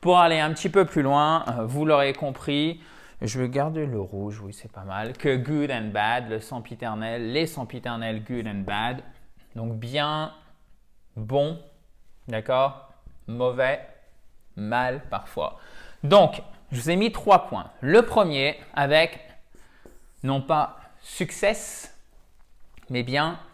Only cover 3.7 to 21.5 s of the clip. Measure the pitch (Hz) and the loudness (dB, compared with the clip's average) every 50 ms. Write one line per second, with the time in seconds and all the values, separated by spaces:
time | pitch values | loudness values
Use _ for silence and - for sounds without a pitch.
3.7 | 160 160 156 143 123 110 98 95 101 98 98 104 104 107 107 98 101 - - 113 | -2 -4 -4 -4 -4 -4 -6 -6 -6 -8 -8 -8 -8 -10 -12 -14 -16 -16 -18 -18
4.7 | - - 95 98 95 98 107 113 131 - - 151 135 131 127 113 151 151 143 143 | -18 -16 -12 -10 -8 -6 -6 -8 -8 -4 0 0 0 0 0 -2 -2 -2 0 -2
5.7 | 135 120 110 107 101 107 104 110 117 127 127 113 110 110 110 - - 123 113 - | -2 -4 -4 -4 -2 0 0 0 0 0 -2 -4 -6 -8 -6 -8 -10 -10 -10 -12
6.7 | - 113 - 117 110 107 110 113 117 120 120 113 120 147 165 156 - - 127 117 | -14 -10 -8 -8 -6 -6 -6 -6 -6 -6 -6 -2 -2 -2 -2 -2 -4 -8 -10 -8
7.7 | - 123 117 123 120 117 113 113 110 110 107 - 127 120 113 110 104 101 98 95 | -10 -10 -8 -8 -8 -6 -4 -4 -6 -6 -6 -6 -6 -6 -6 -6 -6 -6 -4 -4
8.7 | 101 104 110 120 127 131 135 - - - - - - - - - - 113 113 113 | -2 -2 -2 -2 -4 -6 -10 -14 -18 -20 -20 -20 -20 -20 -20 -18 -12 -8 -8 -6
9.7 | 117 110 113 117 127 147 147 147 151 156 156 160 - - - - - _ _ _ | -6 -6 -8 -4 -2 -2 0 0 0 -2 -4 -6 -8 -14 -20 -20 -20 _ _ _
10.7 | - - _ _ - - _ - _ - 110 107 127 143 143 147 165 165 - - | -20 -20 _ _ -20 -20 _ -20 _ -10 -8 -2 0 0 0 0 -2 -8 -12 -18
11.7 | - _ _ _ - - - - - - - - 120 110 110 - 131 127 135 139 | -20 _ _ _ -20 -20 -20 -20 -20 -20 -14 -8 -6 -6 -2 0 2 2 2 2
12.7 | 139 - - - - _ _ - - - - - 117 120 123 127 123 123 131 131 | 0 -4 -20 -20 -20 _ _ -20 -20 -18 -12 -10 -6 -2 0 0 2 2 0 0
13.7 | 139 - - - - - - _ - - - - _ - - - - - 104 107 | 0 -2 -6 -12 -20 -20 -20 _ -20 -20 -20 -20 _ -20 -20 -20 -12 -10 -6 -2
14.7 | 113 120 127 127 127 143 143 - - 95 - - - - 82 - - - - - | 0 0 0 0 -2 -4 -6 -6 -8 -8 -8 -8 -8 -6 -6 -6 -6 -10 -18 -18
15.7 | - - - - - - - 143 160 208 185 156 - - - - - - - - | -18 -18 -16 -16 -18 -8 0 6 8 10 8 8 6 -2 -12 -12 -16 -18 -14 -8
16.7 | - 123 120 147 170 180 208 240 220 - - - 196 180 - - - 98 90 - | -8 -6 0 0 2 2 2 2 0 -2 4 6 6 6 6 4 -6 -8 -8 -8
17.7 | - - - 131 156 214 233 233 - - 208 175 151 139 135 143 151 - - - | -14 -8 -2 6 6 6 6 6 4 4 4 4 4 2 2 0 0 -2 -8 -8
18.7 | - - 143 139 143 156 165 170 - - - - - - - _ - - - - | -2 0 2 4 6 6 6 4 2 -8 -20 -20 -20 -20 -20 _ -20 -20 -20 -20
19.7 | - - - - - - - - - _ - 131 139 139 135 - 160 151 151 - | -20 -20 -20 -20 -20 -20 -20 -20 -20 _ -4 -2 -2 -2 0 2 2 2 2 0
20.7 | - - - - - - - - - - 185 - - - - 202 | -4 -14 -20 -20 -20 -20 -20 -16 -6 -4 -4 -4 -4 0 0 0